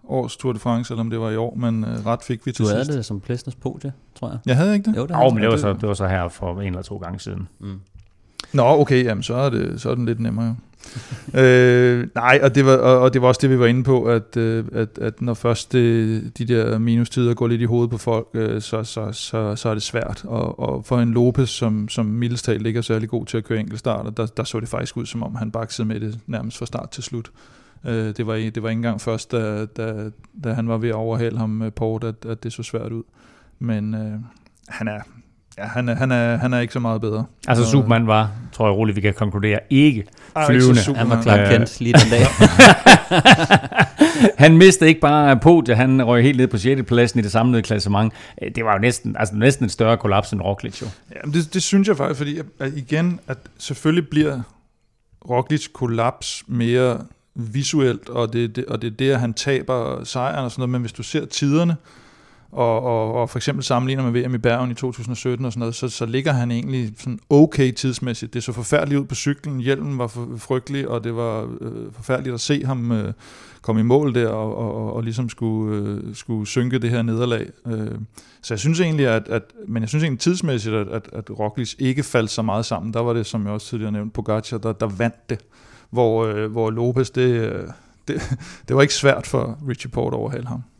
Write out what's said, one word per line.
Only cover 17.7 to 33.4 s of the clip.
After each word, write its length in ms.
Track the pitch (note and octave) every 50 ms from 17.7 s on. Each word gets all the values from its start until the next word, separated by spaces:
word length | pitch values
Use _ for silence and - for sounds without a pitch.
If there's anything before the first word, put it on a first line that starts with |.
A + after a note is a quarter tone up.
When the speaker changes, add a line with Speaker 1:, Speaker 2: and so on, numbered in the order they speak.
| A#2 A#2+ A#2+ A#2
Speaker 1:
på 80 | A#2+ G#2+
folk, 280 | - B2 A#2 A2+ A2+ _ -
øh, 260 | A2+ A2 G#2+ A2+ A2
så, 220 | G#2+ - - A2 A2
så, 280 | - - A2+ G#2+ G#2+
så, 440 | G#2+ - - - - A2+ A2 G#2 G#2
så 120 | A2 - A#2
er 60 | A2
det 80 | G#2+
svært. 420 | G2+ - - A#2 - - G2+ - -
Og, 360 | G#3 A2+ A#2 E2 - - -
og 240 | - - C2+ C2 -
for 140 | - B2+ B2
en 140 | A#2 A#2
Lopez, 360 | A2+ A#2+ A#2+ B2 A#2+ - C3 A2
som, 400 | - - B2+ A2+ G#2+ G#2+ G#2 G#2+
som 180 | - - A2+
mildest 380 | G#2+ G#2+ A#2 A#2+ A#2 A#2+ A#2 -
talt 220 | - A2 G#2+ G#2+
ikke 120 | A2+ A2 A#2+
er 40 |
særlig 260 | A2+ - A2+ A2 A2 A2
god 180 | - A2+ A2+
til 100 | - - A#2
at 60 | G#2+
køre 160 | - A#2 A2
enkeltstarter, 500 | G#2+ G#2+ G#2+ A2+ - B2 G#2+ A2+ - A2
der, 160 | A2 - A2+
der 180 | G#2+ _ - A2
så 160 | - - A2+
det 80 | A2+ A2+
faktisk 280 | - - - - -
ud, 100 | A#2 A#2
som 160 | A2+ - A#2
om 120 | A2+ C3+ -
han 160 | A#2 A2+ A2
baksede 380 | A2 A2+ A2+ A2+ - - A2 G#2+
med 120 | A2 G#2+
det 180 | A2 G#2+ G#2+ A2+ _
nærmest 320 | - B2+ G#2+ - A2+ - -
fra 80 | A#2+
start 240 | - - A#2+ - -
til 120 | - -
slut. 280 | A#2+ - - A#2 A2+ - _ _ - _ _ _ _ _ _ - -
Øh, 300 | B2+ A#2 A2+ A2 G#2+ G#2
det 100 | - A2+
var 80 | G#2 A2+
i-, 160 | A2 A2 A2
det 120 | G#2+ A#2
var 60 | G#2 A2+
ikke 100 | A2+ A2+
engang 220 | A#2 A#2 A2 G#2
først, 320 | - A#2 A2+ A2 - _
da, 340 | - A#2 A2 G#2+ G#2+ G#2+ A2
da, 280 | G#2+ _ - A2+ A2+ A2 G#2+ G#2+ G#2+ G#2 - - _ _ A3+ D3
da 80 | A#2+
han 160 | A2 A#2 A2 A#2
var 80 | A2+
ved 120 | A2 A2+ A#2+
at 60 | A2
overhale 440 | G#2+ A2+ A2+ A2+ A#2 A#2 A2+ A2 A#2
ham, 240 | A2+ G#2+ G#2+ A2
øh, 100 | A2+ A2
Port, 320 | G#2 - A2+ A2 A2 A2 A#2
at, 100 | A2+ G#2+ _ - A2+
at 140 | A2+ A2
det 100 | - A#2
så 100 | - -
svært 300 | A#2 - - A2+ - A2
ud. 100 | A#2 A2+ - _ _ _ _ _ _ _